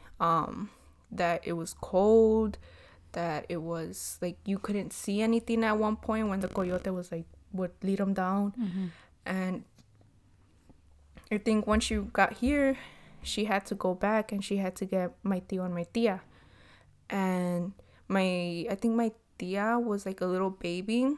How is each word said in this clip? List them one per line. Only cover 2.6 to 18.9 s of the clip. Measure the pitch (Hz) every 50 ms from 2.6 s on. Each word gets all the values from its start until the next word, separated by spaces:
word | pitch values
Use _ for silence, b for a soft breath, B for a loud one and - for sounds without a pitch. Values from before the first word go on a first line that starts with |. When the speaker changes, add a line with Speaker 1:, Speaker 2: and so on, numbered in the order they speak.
| B B B B B B B B B -
Speaker 1:
that | - 170 170 170 156 151 - -
it | 175 165
was, | 160 165 170 165 160 170 190 - - - - -
like, | 185 180 170 - -
you | - 196 196
couldn't | - - 202 202 190 - -
see | - - - 202 208
anything | 220 226 226 233 226 - 226 226 226
at | 214 214 214
one | 214 214 214 214
point | - - 214 220 220 208
when | 190 196
the | 196 214
coyote | - 202 185 180 180 180 - 190
was, | 185 180 175 -
like, | 170 165 165 - - - - -
would | - 185 185 180 - - -
lead | 190 196 196
'em | 196 196 196
down. | 190 185 185 190 202 202 202 196 247
Speaker 2:
Mm-hmm. | 233 190 175 190 190 175 165 B B B B _ _
Speaker 1:
And | - 185 185 185 185 185 - - - _ - - _ - - - - _ - _ _ _ _ - _ _ _ _ - - - - - - - - - - - - -
I | 214 202
think | - 226 220 214 214 214
once | 214 226 - -
you | 220 208 202 - -
got | - 196 - -
here, | - 240 262 294 285 277 269 269 B B B B B B B B B B
she | - - 208 214
had | 214 196 202 - -
to | 196
go | 196 - 185 180
back | - - 202 220 220 208 -
and | 208 202 196
she | - 202 196
had | 196 185 185 -
to | 196
get | 190 190 185 180 175 - - -
my | 196 196 180
tío | 185 - 190 185 185
and | 180 175
my | 175 170
tía. | - - 226 233 220 185 180 - b b b b b b b b b b b b b b - _ -
And | 208 196 190 185 185 180 180 175 180 175 175 190 - b b b b b b -
my, | 190 196 185 185 180 180 175 175 170 170 - 233
I | 190
think | 196 - 226